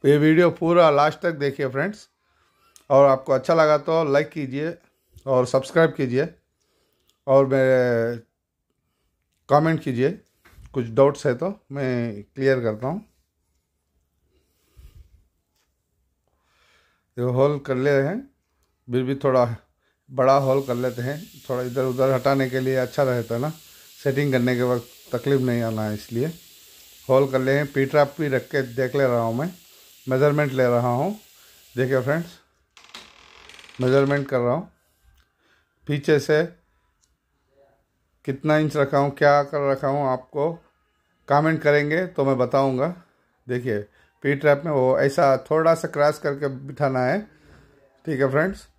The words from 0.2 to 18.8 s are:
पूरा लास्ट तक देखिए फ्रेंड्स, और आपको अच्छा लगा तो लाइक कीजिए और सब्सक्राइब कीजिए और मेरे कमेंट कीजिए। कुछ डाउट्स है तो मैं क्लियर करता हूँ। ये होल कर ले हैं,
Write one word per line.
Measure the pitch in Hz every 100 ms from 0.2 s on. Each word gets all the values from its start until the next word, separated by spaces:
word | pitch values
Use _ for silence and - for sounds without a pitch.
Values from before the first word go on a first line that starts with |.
| 151 160 175
पूरा | 160 165 175 165
लास्ट | 143 151 -
तक | 175 151
देखिए | 143 139 139
फ्रेंड्स, | 127 175 214 - _ _ _ _ _ _ _ _
और | 139 139
आपको | 135 -
अच्छा | 131 160
लगा | 165 156 151
तो | 139 165 156
लाइक | 139 151
कीजिए | 160 135 135 156 170 _ _ _ - -
और | 127 123
सब्सक्राइब | 135 131 170 165
कीजिए | 139 131 123 165 - _ _ _ _ _ _ _ _ -
और | 135 135
मेरे | 135 131 127 123 117 117 117 - _ _ _ _ _ _ _ _ _ _ _ -
कमेंट | 143 160 156
कीजिए। | 151 120 135 214 _ _ _ - -
कुछ | 135 117
डाउट्स | 113 139 143 151
है | 120
तो | 175 202 _
मैं | 139 131 123 120 101 101
क्लियर | - 135 131
करता | 117 107 127
हूँ। | 185 - _ _ _ _ _ _ _ _ _ _ _ _ _ _ _ _ - - - - _ _ _ _ _ _ _ _ _ _ _ _ _ _ _ _ _ _ _ _ -
ये | 123
होल | 123 139 147
कर | 139 131
ले | 139 139
हैं, | 139 208 277 _ _ _ _ _